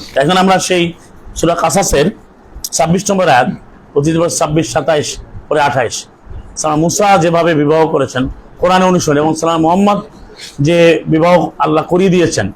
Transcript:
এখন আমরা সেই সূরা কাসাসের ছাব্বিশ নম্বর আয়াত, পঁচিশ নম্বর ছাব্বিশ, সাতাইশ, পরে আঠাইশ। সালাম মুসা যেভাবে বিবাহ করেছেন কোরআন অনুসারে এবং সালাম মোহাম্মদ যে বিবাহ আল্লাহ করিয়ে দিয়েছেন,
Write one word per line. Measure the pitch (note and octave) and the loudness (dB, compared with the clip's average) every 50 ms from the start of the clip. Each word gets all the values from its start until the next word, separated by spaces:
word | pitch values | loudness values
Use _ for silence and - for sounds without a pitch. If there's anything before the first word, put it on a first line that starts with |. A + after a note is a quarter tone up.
| - - - | -4 -4 -2
এখন | C3+ C#3 D#3 F#3 | 0 0 2 2
আমরা | F#3+ F#3 F#3+ F#3+ F3+ | 2 2 2 2 2
সেই | - - F#3 F3 E3+ E3+ E3 - - - - - - - - | 0 0 0 0 -2 -2 -6 -10 -20 -20 -20 -20 -20 -16 -8
সূরা | - - E3 E3+ | -2 0 0 0
কাসাসের | - - D#3+ C#3 G3 F#3 - F3 C#3 D3+ G3 - - - - - - - - - - - - | 0 0 0 0 0 0 0 2 0 0 0 -2 -8 -14 -20 -20 -20 -20 -20 -18 -14 -12 -6
ছাব্বিশ | - - E3 D#3+ F3 F#3+ G3+ - | -4 -2 0 0 0 -2 -2 -2
নম্বর | G3 F#3 F3+ D#3+ | -2 0 2 2
আয়াত, | C3+ B2 C3 G3 - - - - - - - - - | 2 2 2 0 -4 -8 -12 -20 -20 -20 -12 -6 -4
পঁচিশ | C#3+ C#3+ D#3+ E3 | -2 0 0 0
নম্বর | E3 E3+ E3 | 0 0 -2
ছাব্বিশ, | - - E3 D3+ D3+ E3 D#3 - | -2 -2 -2 -2 0 -2 -2 -2
সাতাইশ, | - D#3+ C#3 D#3+ D#3+ D3+ A#2+ - - - - - - - - - | -2 -4 0 0 0 0 -2 -4 -8 -14 -16 -16 -18 -12 -6 -4
পরে | D3 D3+ | -2 0
আঠাইশ। | C#3+ C#3+ C3+ C3+ A#2+ G#2 - - - - - _ - - - - - - - | 0 0 0 -2 -2 -4 -6 -10 -14 -16 -20 _ -18 -16 -16 -16 -16 -14 -10
সালাম | - - D#3 D3+ D3+ | -6 -4 -2 0 0
মুসা | D#3+ F3 - - G#3 G3+ G3 F#3 | 0 0 0 0 2 2 2 2
যেভাবে | D#3+ F3 E3 E3+ E3 F3 E3 | 2 2 0 2 2 2 2
বিবাহ | D3 D3 C#3+ D#3 D#3+ D#3+ | 0 2 2 2 2 2
করেছেন | D#3 E3+ D3 C3+ A#2+ - B2+ C3 - - - - - - - | 0 0 -2 -2 -2 -4 -4 -6 -6 -8 -12 -18 -20 -8 -4
কোরআন | F3 F3+ F#3 F#3 | 0 2 2 2
অনুসারে | F#3 F#3 F3+ F3 - D#3 C#3+ C#3+ | 2 2 2 0 0 0 0 0
এবং | D3+ D#3+ D#3 | 0 0 -2
সালাম | D#3 E3 E3 E3 E3 | -2 -2 -2 -2 0
মোহাম্মদ | D#3+ D#3+ F3 F#3+ G3+ G3+ G#3 F#3+ - - - - - - - - - - - - | 0 2 2 2 2 2 0 -2 -4 -12 -18 -20 -20 -20 -20 -20 -20 -10 -6 -2
যে | C#3 D#3 E3+ E3+ E3+ E3 D#3+ D#3 - | 0 2 4 4 4 4 4 2 0
বিবাহ | D#3 D#3+ D#3+ D#3+ F3 F3+ F3 D#3+ D3+ - - | -2 0 2 2 4 4 2 2 -2 -4 -4
আল্লাহ | D3+ D#3 D#3 D#3 D3 | -2 0 0 -2 -2
করিয়ে | - E3+ F3+ F#3+ G3 | 0 0 2 2 2
দিয়েছেন, | F3 F3+ E3 D#3+ - C3+ G#2 F#2+ - | 4 2 2 0 0 -2 -4 -6 -6